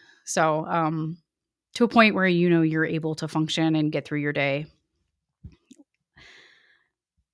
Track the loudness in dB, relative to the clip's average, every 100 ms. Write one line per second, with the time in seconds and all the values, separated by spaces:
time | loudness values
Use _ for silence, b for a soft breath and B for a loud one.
0 | B B -8 0 0 0 -2 -2 -2 -2
1 | -6 -8 _ _ _ _ _ -2 2 6
2 | 4 4 2 2 4 4 2 0 -2 -2
3 | -4 -6 -4 -2 -2 0 0 0 0 -4
4 | -6 -6 -4 -2 -2 -2 -6 _ _ _
5 | _ _ _ _ -20 -20 _ -20 -20 _
6 | _ b b b b b b b b _
7 | _ _ _